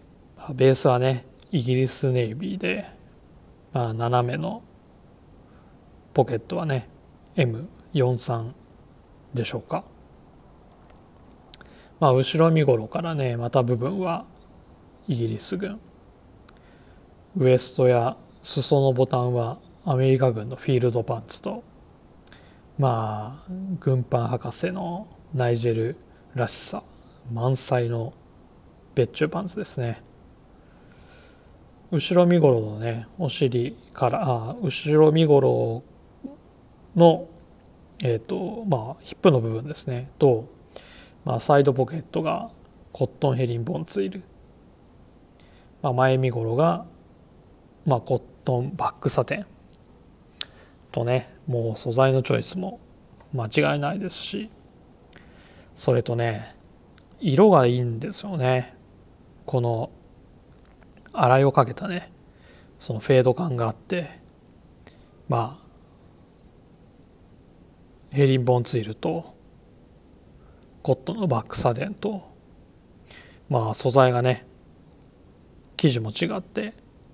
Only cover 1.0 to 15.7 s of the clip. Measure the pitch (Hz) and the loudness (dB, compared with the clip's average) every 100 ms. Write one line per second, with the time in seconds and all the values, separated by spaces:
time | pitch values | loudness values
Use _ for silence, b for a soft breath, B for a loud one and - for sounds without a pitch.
1 | 131 127 - - - 156 120 127 127 - | 2 0 -6 -20 -6 -2 0 0 0 -2
2 | 135 127 113 120 190 190 180 - - - | -2 0 -2 -4 -8 -6 -4 -6 -8 -16
3 | - - - - - - - 131 117 113 | -20 -20 -20 -20 -20 -20 -8 -4 -4 -2
4 | 117 123 120 127 165 226 - - - - | 0 2 0 -2 -6 -8 -12 -20 -20 -20
5 | - - - - b b b b - - | -20 -20 -20 -20 b b b b -20 -20
6 | - - 127 117 - 175 165 131 - - | -6 0 2 0 -6 -6 -4 -4 -6 -18
7 | - - - - 127 113 165 - - 151 | -20 -20 -8 -2 0 -2 -10 -18 -8 0
8 | 123 120 - 117 113 - - - - - | 0 0 -4 -6 -8 -14 -20 -20 -20 -20
9 | - - - 127 113 110 - 156 - - | -20 -20 -10 -6 -6 -6 -8 -8 -10 -20
10 | - - - - - - - - - - | -20 -20 -20 -20 -20 -20 -20 -20 -20 -20
11 | - - - - - - B B B B | -20 -20 -20 -20 -20 -20 B B B B
12 | 147 127 131 160 165 160 139 117 110 160 | 4 4 2 4 4 4 4 2 0 -6
13 | 170 156 127 117 120 135 123 120 127 196 | -6 -4 -4 -4 -2 0 2 0 -2 -4
14 | 180 165 - - - - - - - - | -4 -6 -8 -20 -20 -20 -20 -20 -20 -14
15 | - 123 113 110 - 185 196 | -6 -4 -2 -4 -6 -6 -6